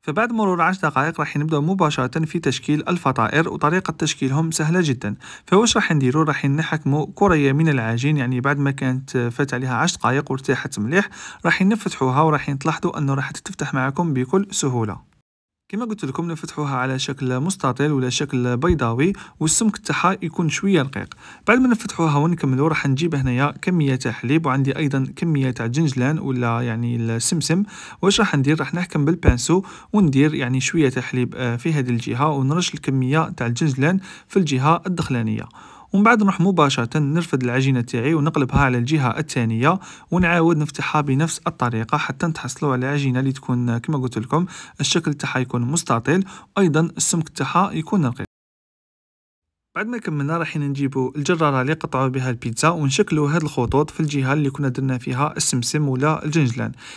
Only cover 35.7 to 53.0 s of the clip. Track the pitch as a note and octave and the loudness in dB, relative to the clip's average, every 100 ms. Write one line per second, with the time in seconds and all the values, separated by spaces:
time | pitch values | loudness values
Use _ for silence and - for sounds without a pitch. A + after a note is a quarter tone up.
35.7 | - - G3 G#3+ A#3 G3+ F3+ F#3 F3 C#3+ | -20 -2 4 4 6 2 2 2 4 2
36.7 | C3 A#2 D#3 C#3 D#3+ E3 C3+ B2 B2 C3+ | 2 0 0 2 0 0 -2 0 2 2
37.7 | B2+ A#2 B2 B2+ D#3+ D3+ - B2+ C#3+ C3+ | 2 0 -2 0 2 2 0 0 2 2
38.7 | B2 A#2+ D#3 B2+ D3+ D#3 C3 A2+ A2+ C#3 | 2 0 2 0 -2 -4 -2 0 2 2
39.7 | F#3+ - - - F3 E3+ E3+ E3 E3 D3 | 0 -4 -20 -2 2 4 4 4 2 0
40.7 | - - D3+ C#3+ C3+ D#3+ - E3+ D#3+ A#2+ | -4 -2 0 2 2 0 -2 -6 -2 -2
41.7 | A2+ A2+ D3 - C#3 E3+ D#3+ C#3+ - D3 | -2 -2 -2 -2 -4 -4 -4 -8 -4 -2
42.7 | B2+ B2+ C#3+ C#3 B2+ C3+ C3 - B2 A#2+ | 0 0 0 0 0 0 -2 -4 -2 0
43.7 | A#2 C#3 D3 B2+ A2+ A#2 D#3 F3+ - - | -2 -2 -2 -2 -4 -2 0 0 -6 -20
44.7 | - D3 F3 D#3+ C#3+ - C3 B2 B2 A#2+ | -6 0 0 -2 -4 -4 -4 -2 -2 0
45.7 | E3 - A#2 C3+ F3+ F#3+ - - - F#3 | -2 0 -2 2 0 0 -10 -6 0 2
46.7 | D3+ E3 - - E3+ D#3+ - C#3 F3 F#3+ | 4 0 -2 -2 -2 -4 -6 0 0 0
47.7 | - D#3+ G3+ C3 - - _ _ _ _ | -2 -2 0 0 -2 -10 _ _ _ _
48.7 | _ _ _ _ _ _ _ _ _ _ | _ _ _ _ _ _ _ _ _ _
49.7 | E3+ G#3+ A#3+ G#3+ D3+ C#3+ E3+ D#3+ D#3 C#3+ | -6 -4 -4 -4 -2 -2 -2 -2 -2 -2
50.7 | C#3 C#3 C3+ B2+ D3+ C#3+ E3+ D3+ C3+ C3 | -2 -2 0 -2 -2 -2 2 2 2 0
51.7 | D#3+ - C3 C3 C3 B2+ A#2+ A#2 A2+ D#3 | -2 -2 0 0 0 -2 -4 -6 0 0
52.7 | E3+ C#3+ C#3 | 2 0 2